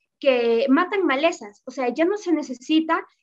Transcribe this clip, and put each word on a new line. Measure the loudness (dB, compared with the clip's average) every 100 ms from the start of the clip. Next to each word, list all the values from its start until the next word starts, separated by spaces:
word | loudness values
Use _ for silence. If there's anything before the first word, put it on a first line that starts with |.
| _ _
que | 0 2 2 2 2
matan | 2 2 0
malezas, | 0 2 0 -2 -12 -18 -14
o |
sea, | -6 -4
ya | 0
no | 0 0
se | -2
necesita, | -2 -4 -10 0 0 2 -2 -4 _